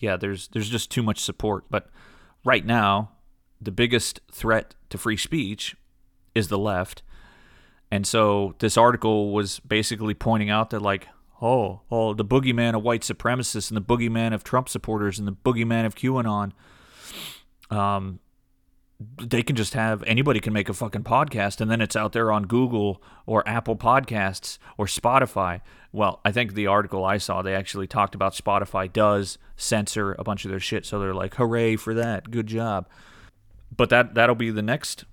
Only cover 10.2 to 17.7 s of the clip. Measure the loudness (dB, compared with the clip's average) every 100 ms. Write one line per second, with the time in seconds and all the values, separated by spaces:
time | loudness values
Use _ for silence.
10.2 | 0 0 2 0 0 -2 0 -2 -4 -20
11.2 | _ -4 2 2 0 -6 -4 0 0 0
12.2 | 2 2 4 2 2 2 0 0 -2 -4
13.2 | -2 -2 -2 -6 -4 -4 0 2 2 0
14.2 | 0 -2 -2 -2 -2 -6 -4 -2 -2 -4
15.2 | -6 -2 0 0 2 0 0 -2 -2 0
16.2 | 0 -2 -4 -8 -20 -20 -20 -20 -18 -14
17.2 | -16 -18 _ _ -6